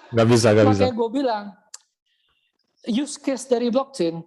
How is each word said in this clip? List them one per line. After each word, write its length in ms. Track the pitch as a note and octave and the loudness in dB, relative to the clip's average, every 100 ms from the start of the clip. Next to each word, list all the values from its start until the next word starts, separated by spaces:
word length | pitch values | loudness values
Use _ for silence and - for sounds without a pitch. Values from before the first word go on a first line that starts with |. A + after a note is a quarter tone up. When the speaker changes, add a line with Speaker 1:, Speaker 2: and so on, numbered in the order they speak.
| - | -6
Speaker 1:
Nggak 140 | A#2 A2+ | 0 4
bisa, 180 | A#2+ A2 | 4 4
nggak 140 | G#2+ G#2 | 4 4
bisa. 140 | G2+ G2+ | 4 0
Speaker 2:
Makanya 80 | |
gua 160 | A3 A#3 | -2 -4
bilang, 360 | B3+ C4+ G#3+ G#3 - _ - _ _ _ _ _ _ _ _ _ _ - | -2 -4 -4 -10 -20 _ -20 _ _ _ _ _ _ _ _ _ _ -6
use 320 | A3+ D4 - | -4 -4 -8
case 320 | - C4 - | -6 -6 -2
dari 240 | A#3 A#3+ | -2 0
blockchain 480 | A#3+ C#4 - E3 E3 | -2 -4 -4 -4 -6